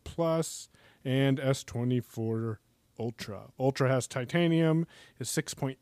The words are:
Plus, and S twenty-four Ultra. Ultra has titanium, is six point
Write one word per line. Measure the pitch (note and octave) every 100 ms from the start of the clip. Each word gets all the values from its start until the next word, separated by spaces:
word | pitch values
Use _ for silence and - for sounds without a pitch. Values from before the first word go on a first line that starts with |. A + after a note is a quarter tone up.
Plus, | - - E3 E3 D#3 - - _ - _ C3+
and | C3 C#3 C3+
S | C3+ C3+
twenty-four | - A#2 B2 B2 - - A2+ A2+ A2+ G#2+ _ _ _ -
Ultra. | A#2 - - G2 G#2+ -
Ultra | C3 C3+ C3
has | C3 -
titanium, | C3+ A#2+ E3+ E3+ E3 D#3+ D#3+ E3+ - - -
is | A#2+
six | - -
point | - C3+ C3+